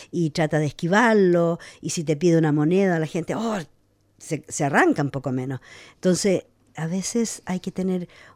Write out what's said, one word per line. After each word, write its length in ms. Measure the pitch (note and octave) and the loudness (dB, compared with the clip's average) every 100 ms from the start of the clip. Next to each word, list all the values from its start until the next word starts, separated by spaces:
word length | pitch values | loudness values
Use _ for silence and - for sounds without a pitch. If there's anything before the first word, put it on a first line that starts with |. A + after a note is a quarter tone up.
| - | -8
y 220 | - D#3+ | -2 -2
trata 260 | E3+ D#3 D3+ | 0 0 0
de 80 | D3 | -2
esquivarlo, 960 | - E3 G3+ A#3+ G#3+ F#3 F3 E3+ E3+ - - | -4 0 2 4 4 4 4 2 -2 -8 -12
y 100 | D#3+ | -8
si 120 | - | -6
te 120 | D#3 D3 | -4 0
pide 240 | F3 E3 | 4 4
una 120 | D#3+ | 4
moneda, 460 | D3+ D3+ F#3 G3 E3 | 2 2 2 2 0
la 80 | D#3 | -2
gente, 300 | E3+ D#3 F3 | -4 -6 -4
"Oh", 240 | A3+ G#3 D3 _ _ _ _ _ | -4 -6 -8 _ _ _ _ _
se, 260 | - D3+ - | -8 -8 -8
se 160 | - | -4
arranca 400 | C#3+ F#3 F#4 B3 | 0 2 4 2
un 80 | C#3+ | -2
poco 200 | C#3 C3 | -4 -4
menos. 280 | B2+ C3 C3 - - - | -4 -6 -8 -12 -20 -20
Entonces, 520 | _ F#3 F3 G3+ F3+ - _ _ - | _ 0 2 2 0 -4 _ _ -8
a 120 | D#3+ | -6
veces 560 | F#3+ F#3 A#3 A3 - - | -6 -4 -2 -4 -6 -8
hay 140 | F#3 | -8
que 120 | F#3+ | -6
tener 360 | - F#3 F#3 E3+ - - | -4 -2 -4 -6 -16 -20